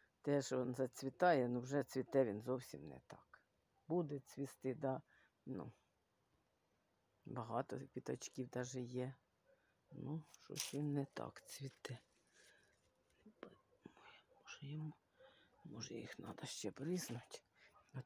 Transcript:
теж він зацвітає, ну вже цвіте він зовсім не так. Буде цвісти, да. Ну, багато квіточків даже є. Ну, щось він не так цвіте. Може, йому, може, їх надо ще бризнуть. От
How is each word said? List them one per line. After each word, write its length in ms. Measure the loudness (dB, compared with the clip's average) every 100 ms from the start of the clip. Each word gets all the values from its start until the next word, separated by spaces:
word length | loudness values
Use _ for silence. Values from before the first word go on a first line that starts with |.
| -20 _
теж 300 | 6 6 6
він 240 | 2 2 2
зацвітає, 720 | 2 2 -4 6 8 8 6
ну 120 | 4
вже 240 | 2 2
цвіте 420 | 2 0 4 6 6
він 160 | 4
зовсім 460 | 0 -2 -2 -10 -10
не 120 | -14 -14
так. 340 | -18 -18 -20 _ _ _ _ 0
Буде 320 | 2 2 -2
цвісти, 560 | -6 -4 -4 -2 -2 2
да. 260 | 2 2 -2 -20 -20 _ -8
Ну, 260 | -6 -6 -10 _ _ _ _ _ _ _ _ _ _ _ _ _ _ -6
багато 540 | -4 -2 0 0 -4 -6
квіточків 540 | -8 -4 -4 -4 -6 -6
даже 340 | -4 -4 -4
є. 320 | -4 -2 -4 -6 _ _ _ -20 _ _ _
Ну, 320 | -8 -4 -4 -6 -20
щось 300 | -10 -4 -2
він 200 | -2 0
не 120 | 0 -2
так 380 | -4 -8 -8 -14
цвіте. 540 | -10 -10 -10 -10 -10 -12 _ _ -20 -20 -20 _ _ _ _ _ _ -20 -16 -16 -16 _ _ -20 -20 -20 -20 -20 -20
Може, 220 | -18 -12 -6
йому, 280 | -4 -4 -8 _ _ -20 -20 -20 -18
може, 300 | -12 -8 -6
їх 260 | -6 -8 -8
надо 260 | -8 -8 -6
ще 260 | -2 -4
бризнуть. 720 | -2 0 0 0 -6 -6 -14 _ _ -20 -20 -12
От 120 | -10